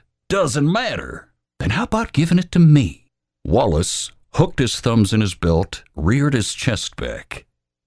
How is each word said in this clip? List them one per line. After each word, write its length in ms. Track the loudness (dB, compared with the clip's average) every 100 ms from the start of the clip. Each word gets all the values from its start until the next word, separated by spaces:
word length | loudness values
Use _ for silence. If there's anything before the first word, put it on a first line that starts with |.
| _ _ -4
"Doesn't 440 | -2 -2 0 0
matter." 600 | 0 -2 -6 -10 -14 -18 _ _ -6
"Then 100 | -4
how 140 | -2
about 280 | -2 -2 -2
giving 280 | 0 2 0
it 120 | 2
to 60 | 4
me?" 460 | 6 6 4 -6 _ _ _ _ -2
Wallace 680 | 0 2 0 -2 -6 -10 -16 _
hooked 260 | 0 0 0
his 200 | -4 -2
thumbs 340 | 0 2 2
in 80 | 2
his 140 | -2 -2
belt, 480 | 0 0 0 -8 -16 -4
reared 380 | 0 0 0
his 220 | -2 -4 -8
chest 400 | -8 -8 -8 -10
back. 500 | -10 -12 -14 -18 _ _ _ _